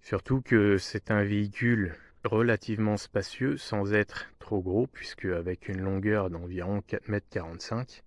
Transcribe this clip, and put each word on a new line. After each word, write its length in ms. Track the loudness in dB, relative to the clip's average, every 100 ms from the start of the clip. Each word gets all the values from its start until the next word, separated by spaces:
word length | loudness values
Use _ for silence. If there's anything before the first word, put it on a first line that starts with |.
Surtout 400 | -2 -4 0 -2
que 360 | 4 6 8 4
c'est 340 | 2 -8 0
un 120 | 2
véhicule 720 | 2 0 -2 0 2 2 0 -4 -18 -8 0
relativement 720 | 2 4 2 0 0 2 0
spacieux, 580 | -2 -4 -4 -4 -4 -4
sans 380 | -4 -2 2
être 320 | 2 0 -4 -14 -16
trop 220 | -4 -4
gros, 260 | 0 0 0
puisque 380 | -4 -16 -8 -4
avec 440 | -2 -4 -6 -6
une 120 | -4
longueur 480 | -2 0 2 2 0
d'environ 520 | -4 -8 -6 -2 -4
quatre 260 | -4 -8 -4
mètres 220 | -4 -4
quarante-cinq 760 | -8 -8 -12 -8 -6 -6 -14